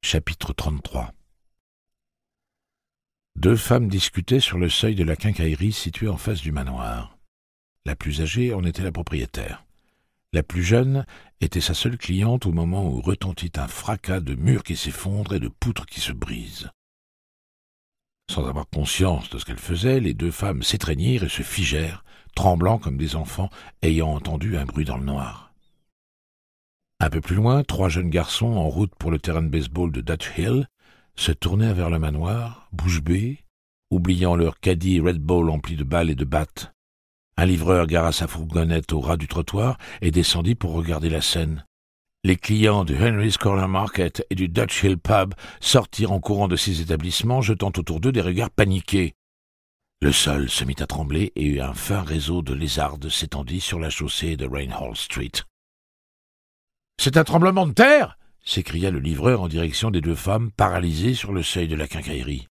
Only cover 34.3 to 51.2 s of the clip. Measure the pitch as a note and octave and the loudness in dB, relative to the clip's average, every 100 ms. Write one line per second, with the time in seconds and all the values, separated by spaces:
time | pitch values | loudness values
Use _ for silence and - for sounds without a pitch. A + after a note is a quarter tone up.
34.3 | F2 E2 - - F2+ F2+ F#2 E2 F2 D2 | 4 2 0 0 2 4 4 4 0 2
35.3 | F2 E2 D#2 - E2 C#2 E2 E2 C#2+ C#2 | 2 4 0 -4 -4 0 2 2 0 0
36.3 | D2+ D2+ - - _ _ _ _ _ _ | -2 -2 -8 -16 _ _ _ _ _ _
37.3 | - F2 F#2 D#2+ F2+ E2 E2 E2 D#2 E2 | 0 2 4 4 4 4 4 2 0 -2
38.3 | - D#2+ E2+ E2 E2 D2+ D#2+ C2 E2 D#2+ | -4 -2 0 2 2 0 -2 0 -2 -2
39.3 | - E2 G2 A#2 C3 - - F#2 E2 E2 | -4 -2 0 0 -2 -8 -2 0 2 2
40.3 | F2 E2+ - F2+ E2 E2 D#2 D#2+ D#2+ - | 2 2 2 0 -2 -2 0 0 0 0
41.3 | F2 D#2+ D#2 - _ _ _ _ _ G2 | 0 0 -4 -8 _ _ _ _ _ 2
42.3 | F2+ - G#2+ G#2+ G#2 E2+ C#2 A2+ G#2+ A2 | 2 4 4 6 4 2 2 2 4 2
43.3 | G2+ G#2 G2 F#2+ F#2+ G#2 - F2 - - | 2 2 2 2 0 0 0 -2 -2 -4
44.3 | F#2+ F#2 F2 A2+ - G2+ F#2 - G#2 F#2+ | -2 0 0 0 2 2 2 4 4 4
45.3 | G2 - - - C3+ G#2+ - G#2 F#2+ - | -2 -14 -6 4 4 4 -2 0 0 0
46.3 | G2+ G2+ F2 - E2 E2 E2 E2+ - A2 | 0 2 2 0 0 0 -2 0 -2 0
47.3 | B2+ G#2+ G#2 G2 F#2 D#2+ D#2+ B2 B2+ F2+ | 0 2 2 0 -2 -2 0 2 2 0
48.3 | F2+ A2 - G#2 F#2+ - G2+ E2+ - _ | 0 -2 2 4 2 2 2 2 -2 _
49.3 | _ _ _ _ _ _ _ D2 C#2+ - | _ _ _ _ _ _ _ 2 4 2
50.3 | C#2+ C2+ - B1 C#2 - D2 D2+ D2+ | 0 -2 -2 -2 -4 -4 -4 -2 0